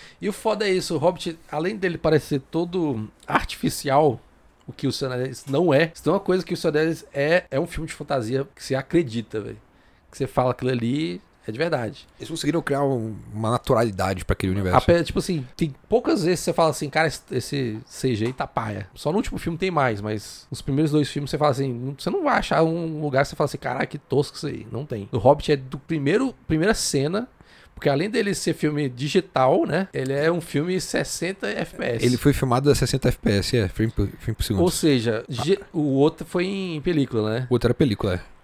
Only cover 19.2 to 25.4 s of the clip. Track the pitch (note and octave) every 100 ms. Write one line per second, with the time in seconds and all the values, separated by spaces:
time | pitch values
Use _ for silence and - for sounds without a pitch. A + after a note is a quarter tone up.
19.2 | - - E3 E3 F#3+ D#3+ B2+ G#2 G#2+ G#2+
20.2 | - - - - - C3+ D#3 D3+ C#3+ D3
21.2 | C#3+ C#3+ D3 B2+ C#3 A#2+ B2+ C#3+ - G4
22.2 | D4 D#3+ - D#3 D#3+ E3 E3 D#3 D3 C3
23.2 | D3 - D3 C3+ B2+ B2+ - D3+ - C3
24.2 | C#3 - D3 B2 A2 A#2 D3+ A2+ G2+ A#2+
25.2 | B2+ D3+